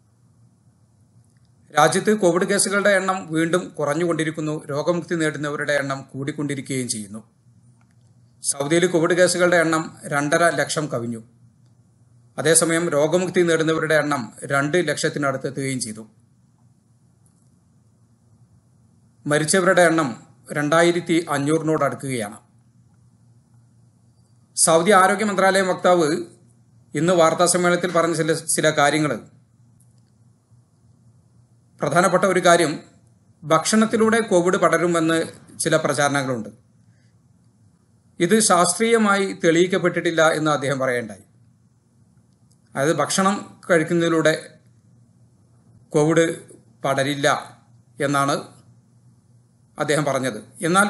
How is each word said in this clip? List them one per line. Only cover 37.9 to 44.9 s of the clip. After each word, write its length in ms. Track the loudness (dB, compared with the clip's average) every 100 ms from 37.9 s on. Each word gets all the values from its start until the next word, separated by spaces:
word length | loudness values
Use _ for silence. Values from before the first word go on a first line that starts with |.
| _ _ -4
ഇത് 200 | 2 2
ശാസ്ത്രീയമായി 880 | 4 4 2 0 2 2 2 0 -2
തെളിയിക്കപ്പെട്ടിട്ടില്ല 960 | -2 2 2 2 0 -2 -2 -2 2 2
എന്ന് 200 | 2 0
അദ്ദേഹം 280 | -2 -2 -4
പറയേണ്ടായി. 460 | -2 -4 -6 -12 _ _ _ _ _ _ _ _ _ _ _ _ _ _ _ -4
അതായത്, 200 | -2 0
ഭക്ഷണം 680 | -2 0 0 -2 -6 -12
കഴിക്കുന്നതിലൂടെ 680 | 0 0 2 0 2 2 2 0 -4 -20 _ _ _